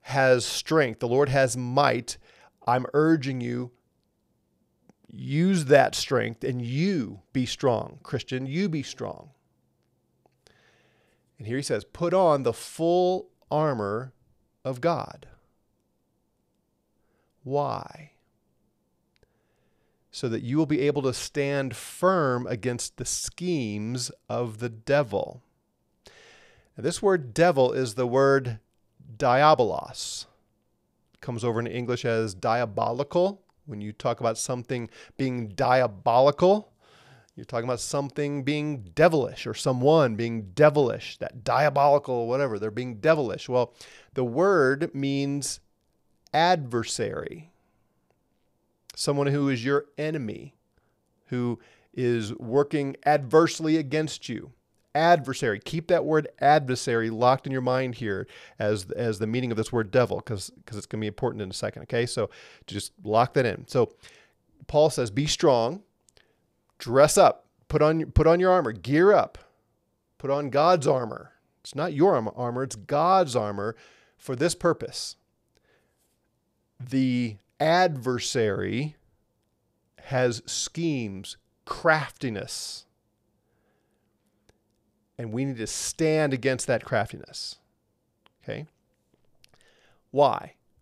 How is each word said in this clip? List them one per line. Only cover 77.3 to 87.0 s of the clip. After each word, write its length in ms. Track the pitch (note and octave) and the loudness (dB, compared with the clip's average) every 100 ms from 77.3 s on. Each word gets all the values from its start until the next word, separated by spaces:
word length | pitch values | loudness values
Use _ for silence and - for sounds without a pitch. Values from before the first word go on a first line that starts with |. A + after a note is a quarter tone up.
| G2+ _ - | -8 _ -4
adversary 1400 | D3+ F3 F#3 C#3 A#2+ A#2+ - C3 A2 G2 G2 A2 D3+ - _ _ _ _ _ _ _ _ _ _ - | 0 2 2 0 -4 -4 -2 0 0 -2 -4 -4 -6 -10 _ _ _ _ _ _ _ _ _ _ -6
has 360 | C3 B2 A2+ - | 0 0 -2 -8
schemes, 880 | - - D#3+ E3+ C#3 A2 F#2+ - - _ _ - | -8 -8 -4 -4 -4 -6 -10 -14 -18 _ _ -14
craftiness, 1200 | - E3+ D#3 C3+ - C3 G2+ - - - - - _ _ _ _ _ _ _ _ _ _ _ _ _ _ _ _ _ _ _ _ _ _ - | -2 2 2 0 -8 -8 -6 -8 -12 -12 -14 -18 _ _ _ _ _ _ _ _ _ _ _ _ _ _ _ _ _ _ _ _ _ _ -12
and 160 | A#2 | -8
we 100 | A2+ | -4
need 140 | C#3 A#2+ | -4 -4
to 100 | G#2+ | -6
stand 640 | - - - D#3 D#3 D3 | -6 -6 -2 2 2 0
against 340 | C3 C3 B2+ - | 0 -2 -2 -2
that 180 | A#2+ - | -2 0
craftiness, 720 | A#2 | -2